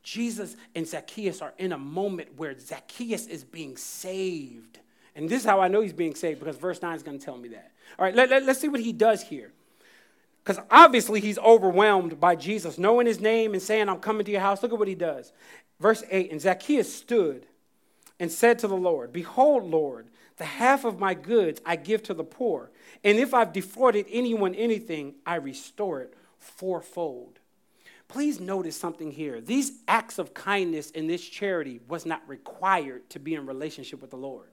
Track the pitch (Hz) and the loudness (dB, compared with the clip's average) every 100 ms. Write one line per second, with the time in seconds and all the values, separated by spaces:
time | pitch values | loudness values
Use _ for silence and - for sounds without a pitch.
0 | - 202 233 226 185 - - 165 160 160 | -12 -6 -6 -6 -12 -14 -14 -10 -8 -10
1 | - - 202 - 151 - 185 151 139 170 | -12 -6 -6 -6 -14 -8 -6 -6 -8 -4
2 | 202 180 156 135 165 190 - 143 - - | -4 -6 -12 -10 -10 -10 -14 -16 -14 -12
3 | 240 208 - 160 - 165 147 127 - - | -8 -8 -8 -14 -14 -14 -14 -14 -16 -12
4 | 190 190 185 170 131 117 113 - _ _ | -10 -6 -6 -6 -12 -18 -20 -20 _ _
5 | _ 151 160 247 220 196 185 202 214 151 | _ -10 -4 0 4 4 6 4 0 -2
6 | 170 147 170 143 151 131 175 170 175 160 | -4 -2 -6 -6 -10 -6 -6 -6 -8 -8
7 | 151 139 143 127 120 107 - _ - - | -10 -14 -14 -14 -16 -18 -20 _ -20 -2
8 | 185 220 254 262 269 262 302 277 233 - | 2 4 6 4 2 0 0 -2 -4 2
9 | 220 208 - 143 104 _ _ _ _ _ | 2 2 -4 -14 -14 _ _ _ _ _
10 | _ _ _ _ - 190 - 254 330 247 | _ _ _ _ -6 -6 8 12 12 10
11 | - 214 208 202 220 226 190 175 214 196 | 0 -2 -2 2 8 8 8 4 6 4
12 | 170 160 175 170 180 214 165 160 190 240 | 0 2 2 2 -2 -6 -6 0 4 4
13 | 240 190 214 226 220 190 190 214 208 185 | 4 2 2 2 0 -2 0 0 0 -2
14 | 214 214 208 202 196 196 240 226 202 180 | -2 -4 -2 0 0 0 -2 -2 -2 -2
15 | 170 139 120 _ - - _ _ 175 220 | -6 -6 -12 _ -20 -20 _ _ 2 2
16 | - 190 185 151 185 185 - 294 262 - | 0 -2 -2 -2 -2 -2 0 0 0 -6
17 | - 240 165 127 - _ _ _ _ _ | 0 0 0 -4 -14 _ _ _ _ _
18 | - _ 170 - 233 233 220 190 180 156 | -20 _ -8 2 4 4 0 0 0 0
19 | 120 165 165 - 294 277 180 160 147 117 | -4 -10 -6 4 6 6 2 0 0 -6
20 | 113 _ _ - 160 - 240 269 247 185 | -18 _ _ -14 -12 0 4 4 0 -2
21 | 196 180 170 233 175 147 - 170 - 214 | -2 -2 0 2 2 -2 -4 -6 -2 -4
22 | 214 185 165 - 247 151 117 _ - - | -4 -8 -8 -4 -4 -4 -8 _ -20 -2
23 | 202 214 262 254 208 190 185 - 254 208 | 2 4 4 4 2 0 -8 2 4 4
24 | 196 226 247 226 196 180 233 220 233 160 | -2 -2 -2 0 -2 0 -2 -2 -4 -8
25 | 143 139 - 170 139 131 - - 202 147 | -8 -12 -6 -6 -6 -12 -18 -8 -6 -6
26 | - - _ _ - - 185 180 - - | -10 -18 _ _ -20 -10 -6 -6 -6 -8
27 | 165 123 123 _ _ _ _ _ - - | -8 -8 -18 _ _ _ _ _ -20 -20
28 | _ 254 294 214 180 196 170 151 175 165 | _ -4 -2 -2 -6 -6 -6 -8 -10 -8
29 | 156 135 151 117 117 254 277 - - 220 | -12 -8 -8 -8 -4 -2 -2 -8 0 0
30 | 220 - 175 - - 202 175 160 147 160 | 0 -10 -10 -8 -2 0 0 -4 -8 -8
31 | 160 175 170 - 202 180 139 120 123 165 | -4 -6 -8 -8 -4 -4 -6 -12 -10 -10
32 | 165 160 - 139 - - 185 190 139 123 | -6 -8 -10 -18 -18 -4 0 0 -2 -12
33 | _ 156 143 156 135 135 156 151 127 135 | _ -14 -8 -6 -6 -10 -10 -10 -16 -16
34 | 131 127 135 131 92 | -16 -14 -14 -14 -20